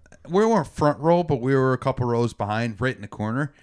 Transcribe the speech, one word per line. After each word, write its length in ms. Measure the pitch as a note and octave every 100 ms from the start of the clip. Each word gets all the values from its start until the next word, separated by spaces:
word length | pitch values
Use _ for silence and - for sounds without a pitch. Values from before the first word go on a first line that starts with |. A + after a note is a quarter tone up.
| - - -
We 160 | F3+ A3+
weren't 220 | G#3+ -
front 320 | - D3+ B2+
row, 220 | D#3 F3
but 160 | D#3 C3+
we 140 | B2+
were 180 | C3+ C3
a 40 | B2+
couple 300 | C#3 B2+ B2
rows 260 | A#2 A#2+
behind, 480 | - G#2 G#2+ A#2 G2+
right 140 | B2+ A2
in 80 |
the 40 | G#2
corner. 460 | - G#2+ B2 D3 -